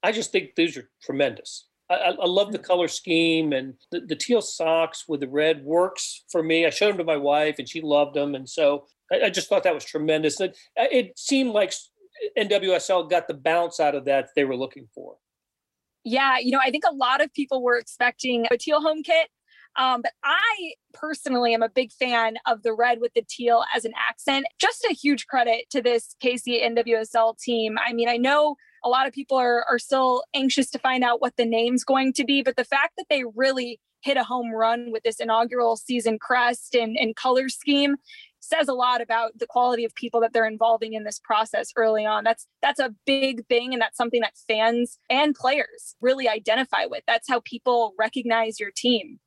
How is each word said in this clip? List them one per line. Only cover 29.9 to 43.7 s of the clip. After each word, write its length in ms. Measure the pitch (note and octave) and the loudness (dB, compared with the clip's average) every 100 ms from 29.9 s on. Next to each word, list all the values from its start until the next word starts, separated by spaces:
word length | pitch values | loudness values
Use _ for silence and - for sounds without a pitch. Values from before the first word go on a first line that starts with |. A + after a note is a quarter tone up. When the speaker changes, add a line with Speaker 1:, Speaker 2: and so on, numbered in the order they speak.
| C4+ C4 B3 - | 2 2 2 -2
Speaker 2:
anxious 340 | C#4+ C4+ B3+ C4 | -2 0 2 0
to 100 | B3+ | 0
find 240 | C4 B3+ | -2 0
out 160 | B3 A#3+ | 2 2
what 160 | B3 - | -2 -2
the 80 | |
name's 400 | A#3 A3+ A#3 B3 | 0 2 2 0
going 280 | - C4+ C4+ | 2 2 2
to 100 | C4 | 0
be, 180 | B3 C#4 | 0 0
but 140 | B3+ B3+ | 0 -2
the 80 | |
fact 300 | A#3+ C#4 D4+ - | -2 0 0 -4
that 100 | F#4+ | -2
they 140 | D4 B3 G#3+ | -2 -2 0
really 420 | C4 C4 A#3+ A3 _ _ | 0 0 -4 -10 _ _
hit 140 | - C#4 | -2 -2
a 80 | |
home 280 | A3+ B3 A#3+ | 0 -2 -4
run 380 | A3 A3+ A#3 A#3+ | 0 0 0 -4
with 140 | A3 | -4
this 160 | A#3 A3 | -4 -4
inaugural 560 | A3+ A3 A#3 B3 A#3 A3+ | 0 2 2 0 0 0
season 420 | - B3 A3+ A3 | -2 -2 0 -2
crest 560 | - B3 A#3+ A#3+ - | 0 0 2 0 -2
and, 220 | B3 A3+ A3+ | -2 0 -2
and 180 | A#3 | -4
color 340 | A3 C4 B3+ C4 | -2 0 0 0
scheme 480 | - - C#4+ C#4+ C#4+ _ - - _ | -6 0 2 2 0 _ -20 -20 _
says 280 | - D#4+ D4 | -4 0 0
a 60 | |
lot 260 | B3+ B3 B3 | 2 2 0
about 380 | A#3 A3+ A3+ A3+ | 0 0 -2 -4
the 80 | A#3 | -2
quality 380 | B3 B3 A#3+ | 2 2 2
of 100 | A#3 | -2
people 260 | - A#3+ A#3 | -6 -2 0
that 120 | A#3 | 2
they're 140 | A#3 A3 | 2 0
involving 480 | A3 A3+ A3+ A3+ | 2 2 2 0
in 100 | A3 | -8
this 160 | G#3 G#3 | -8 -12
process 500 | - G#3+ A3 A3+ - - | -2 0 0 -2 -4 0
early 300 | A3 G#3+ G#3+ | 2 2 0
on. 180 | G#3+ | 0
That's, 220 | G#3+ A3+ - _ | 0 -2 -6 _
that's 180 | C#4 C#4 | -2 0
a 140 | C4 G#3+ | -4 -4
big 420 | - C4+ C4+ A#3+ A#3 | -2 0 0 -4 0
thing, 260 | A#3+ B3 | 0 0